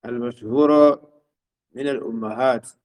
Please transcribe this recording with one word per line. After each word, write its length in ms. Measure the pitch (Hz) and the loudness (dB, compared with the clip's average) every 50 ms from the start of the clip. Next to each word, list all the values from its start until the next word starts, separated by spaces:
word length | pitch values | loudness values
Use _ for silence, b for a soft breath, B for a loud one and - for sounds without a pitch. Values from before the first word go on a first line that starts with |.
| - | -12
المشهورة 760 | 117 120 120 120 120 120 _ 107 107 120 143 151 147 151 151 147 147 143 - - _ _ _ _ _ _ _ _ _ _ _ _ _ 117 | -10 -10 -8 -8 -8 -10 _ -10 -4 0 2 4 4 6 6 6 6 4 0 -8 _ _ _ _ _ _ _ _ _ _ _ _ _ _
من 120 | 123 139 | -8 -6
الأمهات. 760 | 143 139 - - - 113 117 110 107 110 117 131 131 123 113 - - _ _ | -6 -6 -6 -8 -8 -10 -8 -8 -8 -6 -2 0 0 0 -2 -6 -14 _ _